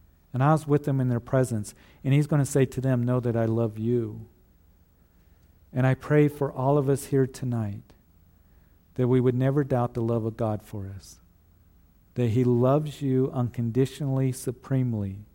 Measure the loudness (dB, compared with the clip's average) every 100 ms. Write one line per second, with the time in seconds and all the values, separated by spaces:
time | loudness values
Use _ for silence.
0 | _ _ _ 0 2 2 2 0 2 0
1 | 0 -2 0 0 2 -2 -6 -14 -20 -8
2 | 0 2 2 0 2 2 0 0 0 0
3 | 2 0 0 0 0 0 -2 -2 -2 -2
4 | -2 -8 -16 _ _ _ _ _ _ _
5 | _ _ _ _ _ _ _ 0 2 0
6 | 2 4 4 2 -4 -2 2 2 2 -2
7 | 0 0 0 -2 -6 -4 -4 -8 -14 -20
8 | _ _ _ _ _ _ _ _ _ -2
9 | 2 4 4 2 2 0 0 0 -2 -2
10 | -2 -2 -2 -4 -4 -4 -8 -12 -12 -14
11 | -18 -20 _ _ _ _ _ _ _ _
12 | _ -2 0 2 2 4 4 2 0 -6
13 | -2 0 0 -2 -4 -4 -2 0 -2 -2
14 | -4 -2 -2 -4 -8 -10 -4 -2 0 -2
15 | -6 -8 -16